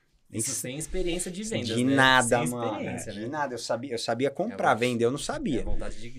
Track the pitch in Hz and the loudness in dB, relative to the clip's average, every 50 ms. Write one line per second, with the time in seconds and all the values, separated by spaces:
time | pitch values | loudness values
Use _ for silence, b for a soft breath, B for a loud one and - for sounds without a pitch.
0 | _ _ _ _ _ _ - 107 117 135 135 - - 127 131 151 156 - - 185 | _ _ _ _ _ _ -6 -4 -4 -4 -4 -6 -6 -6 -8 -8 -6 -4 -2 0
1 | 180 - 165 180 - 185 170 185 220 220 226 - - - 113 120 123 131 139 135 | 0 0 0 -2 -4 -6 -8 -8 -6 -4 -4 -4 -2 -2 0 2 2 4 6 6
2 | 131 131 131 127 123 117 120 120 120 123 123 120 117 113 104 98 92 95 92 - | 8 8 8 6 6 6 4 2 2 0 -2 -2 -4 -4 -4 -4 -6 -6 -6 -6
3 | - 110 101 101 110 120 151 151 143 131 123 113 - - 123 113 127 143 120 110 | -8 -8 -8 -8 -8 -6 -4 -4 -4 -4 -6 -8 -4 -4 -4 -4 -4 -6 -6 -4
4 | - - 117 117 135 139 - - 180 226 - - 190 151 131 107 120 127 123 113 | -2 -2 -2 0 0 0 0 -2 -4 -4 -4 0 2 2 4 4 2 0 2 2
5 | 117 117 135 143 - - 262 302 294 202 131 101 90 101 107 - 101 107 - 110 | 2 2 2 0 -4 -6 -4 -4 -2 -2 0 0 0 2 2 2 0 -2 -4 -6
6 | 113 120 120 | -8 -8 -10